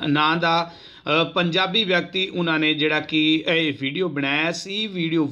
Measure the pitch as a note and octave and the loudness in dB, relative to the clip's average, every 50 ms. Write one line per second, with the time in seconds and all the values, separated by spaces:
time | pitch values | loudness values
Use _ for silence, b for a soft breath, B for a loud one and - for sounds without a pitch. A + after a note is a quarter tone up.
0 | - D#3 C#3+ D3+ D3+ D#3 E3 E3+ E3+ E3 E3 E3+ E3+ E3+ B B B B B B | 0 0 2 2 4 2 2 2 2 2 2 0 0 -4 B B B B B B
1 | B C3+ D3 D#3+ E3 D#3+ - F#3+ F3 E3+ D#3+ F#3 F#3+ F3+ F3+ A3+ A3 F3+ F#3 F3 | B 0 0 2 0 0 0 0 0 0 2 0 0 0 0 0 0 2 2 0
2 | F3 E3 - F#3+ G3 G3 - F3 F3 E3 D#3+ D#3 D#3 D#3 D#3 D3 D3+ D#3 D#3 D3+ | 0 -2 -2 -4 -4 -2 -2 -2 0 0 0 2 2 2 2 2 0 0 0 0
3 | D3+ - D#3+ D#3 D#3 D#3 D#3 D#3+ - F#3 E3+ E3 D#3+ D3+ C3 - C#3 C3+ C#3+ F3 | -2 0 0 2 4 4 2 2 2 2 2 2 2 0 -2 -4 -4 -4 -2 -2
4 | F#3 E3+ C#3+ C#3+ C#3 C#3 C#3 D3+ D#3+ E3+ E3+ E3+ - F#3+ G3 G#3 A3 G#3+ F#3+ F3+ | -2 -2 -2 -2 -2 0 0 0 -2 -2 -4 -6 -8 -8 -6 -6 -6 -4 -4 -4
5 | E3 D#3+ D#3+ E3 D3+ C3+ | -2 0 0 0 0 0